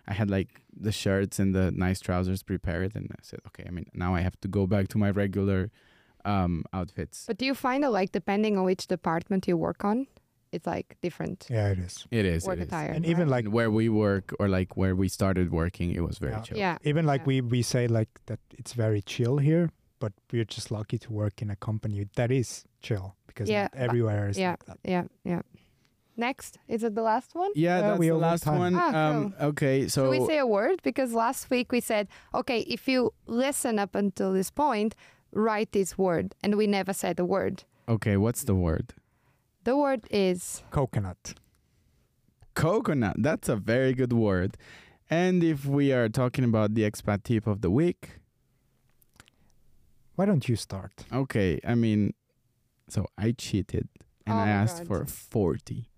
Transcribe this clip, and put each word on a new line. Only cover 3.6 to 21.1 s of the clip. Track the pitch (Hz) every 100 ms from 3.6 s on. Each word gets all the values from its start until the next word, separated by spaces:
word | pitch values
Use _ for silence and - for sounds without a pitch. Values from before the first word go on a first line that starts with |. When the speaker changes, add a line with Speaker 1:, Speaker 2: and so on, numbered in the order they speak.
| 92
Speaker 1:
I |
mean, | 87 - -
now | 90
I | 90
have | 90 -
to | 98
go | 101 95
back | 104 98
to | 110
my | 101
regular, | 98 101 98 98 95 101 - _ _ _ _ 101
um, | 101 87 85 -
outfits." | 92 87 - 80 - -
Speaker 2:
But | 208
do | 262
you | 262
find | 254 262
that, | 285
like, | 202 190
depending | - - 202 214 196
on | 185
which | 190 -
department | 185 180 165 - 190 -
you | 170
work | 170 170
on, | 202 233 277 _ _ _ _
it's, | - 175
like, | 175 - -
different | 175 - 165 180 -
Speaker 3:
Yeah, | 113 101
it | 95
is. | 90 - -
Speaker 1:
It | 113 98
is, | 82 95
Speaker 2:
work | 87
Speaker 1:
it |
is. | 85
Speaker 2:
attire, | 165 151
Speaker 3:
And | 151
even, | 170 170 160
Speaker 2:
right? | 123 107
Speaker 3:
like, |
Speaker 1:
Where | 113 113
we | 107 113
work | 107 104 98 - -
or, | 101
like, | 92 92 -
where | 95 92
we | 95
started | - 98 92 87
working, | 80 85 - 87 87
it |
was | 82 -
very | -
Speaker 3:
Yeah. | 110
Speaker 1:
chill. | 113 214
Speaker 2:
Yeah. | 190 160
Speaker 3:
Even, | 147 151 156
like, | 139
Speaker 2:
Yeah. | 139
Speaker 3:
we, | 131
we | 120 123
say, | 113 123 120
like, | 113 110 _ -
that | 110 _
it's | - -
very | 120 110 104
chill | - - 120 143
here, | 143 165 165 - _ _
but | 110 - _
we're | 117 110
just | - -
lucky | 107 107 117
to | -